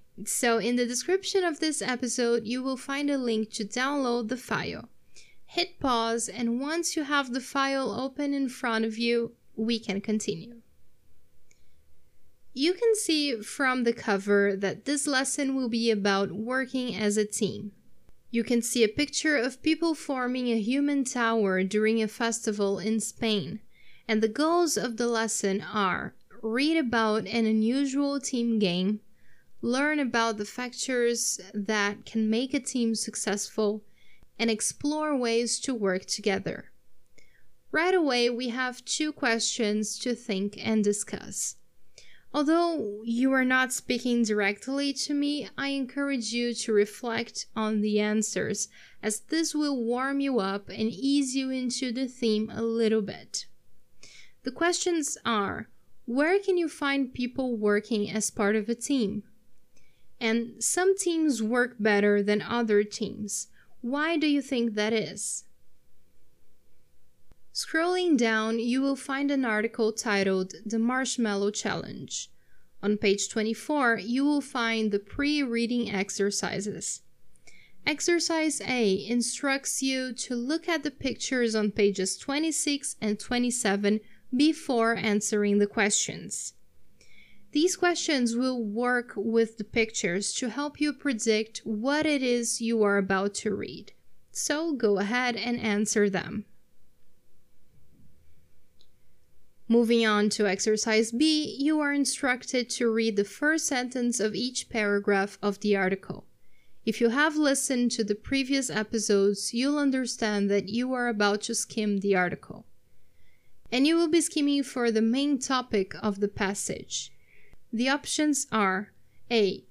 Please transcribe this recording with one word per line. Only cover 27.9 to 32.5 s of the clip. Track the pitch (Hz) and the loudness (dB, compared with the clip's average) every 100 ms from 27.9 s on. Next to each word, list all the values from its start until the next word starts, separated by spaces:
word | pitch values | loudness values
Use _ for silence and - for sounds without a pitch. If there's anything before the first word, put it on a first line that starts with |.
| 269 285 285 | 2 0 0
team | - 247 233 220 | -2 -2 2 2
game, | 196 175 185 214 - - - - - - | 2 2 0 -2 -6 -20 -20 -20 -18 -6
learn | 233 247 294 302 | -2 0 2 0
about | 254 233 226 214 | 0 2 2 0
the | 208 | -6
factors | - 247 - - 247 240 233 - - 185 | -6 -8 -6 -2 2 2 2 -2 -4 -6
that | 208 196 214 202 208 - | -6 0 2 2 -2 -4
can | 226 214 | 0 2
make | 220 262 | 2 0